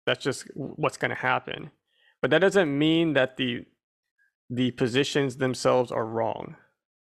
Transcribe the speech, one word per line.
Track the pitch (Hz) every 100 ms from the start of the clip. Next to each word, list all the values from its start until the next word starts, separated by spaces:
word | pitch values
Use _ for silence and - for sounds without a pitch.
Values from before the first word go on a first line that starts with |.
| -
That's | 123
just | 139 123 -
w-, | - 135 -
what's | 143 -
gonna | 123
happen. | 120 127 123 - - 151 - _ _ _ _
But | 131
that | 156
doesn't | 190 196 160 143
mean | 156 165 165
that | 135 127 -
the, | 127 120 - _ _ _ _ _ _ _ _
the | 123 127
positions | - 127 127 139 147 139 127
themselves | 131 120 135 127 120
are | 123 113
wrong, | 113 113 - - 156 _ _ _ _ _